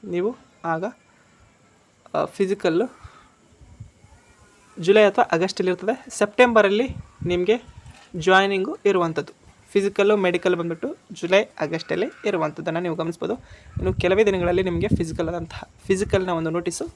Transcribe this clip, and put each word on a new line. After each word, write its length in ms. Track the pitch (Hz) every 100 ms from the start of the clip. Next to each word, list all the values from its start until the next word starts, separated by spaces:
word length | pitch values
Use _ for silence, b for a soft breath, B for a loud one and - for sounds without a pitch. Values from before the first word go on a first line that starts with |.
ನೀವು 320 | 208 175 196 254 _ _
ಆಗ, 200 | 165 160 196 - _ b b b b _ _ _ _ _ -
ಆ, 100 | 156
ಫಿಸಿಕಲ್ಲು 640 | 156 - 190 202 185 165 254 b b b b b _ _ - - - _ _ - _ _ _ _ _ -
ಜುಲೈ 240 | 170 208
ಅಥವಾ 220 | 208 202 -
ಆಗಸ್ಟಲ್ಲಿ 380 | 170 185 - 185
ಇರ್ತದೆ. 340 | 175 190 254 - -
ಸೆಪ್ಟೆಂಬರಲ್ಲಿ 720 | 208 - 247 226 202 202 262 - - _ 175
ನಿಮಗೆ 560 | 175 180 233 - B B B B 180
ಜಾಯ್ನಿಂಗು 600 | 160 190 196 196 196 - 202
ಇರುವಂಥದ್ದು. 460 | 190 170 156 143 - - _ _
ಫಿಸಿಕಲ್ಲು, 440 | 202 196 202 202 214
ಮೆಡಿಕಲ್ 400 | 185 175 185 175
ಬಂದ್ಬಿಟ್ಟು 400 | 170 165 254 - _
ಜುಲೈ, 320 | 202 170 190 220 -
ಆಗಸ್ಟಲ್ಲಿ 460 | 151 160 - 165 247 - 214
ಇರುವಂಥದ್ದನ್ನು 540 | 190 156 151 165 165
ನೀವು 140 | 180
ಗಮನಿಸ್ಬೋದು. 400 | 160 165 165 180 240 B B B B
ಇನ್ನು 140 | -
ಕೆಲವೇ 300 | 190 180 190
ದಿನಗಳಲ್ಲಿ 380 | 208 190 175 180
ನಿಮಗೆ 260 | 185 165 202
ಫಿಸಿಕಲ್ 400 | - 165 160 165
ಆದಂತಹ, 340 | 170 165 - - _ -
ಫಿಸಿಕಲ್ನ 440 | 190 202 196 185
ಒಂದು 200 | 170 160
ನೋಟಿಸು 340 | 165 175 165 339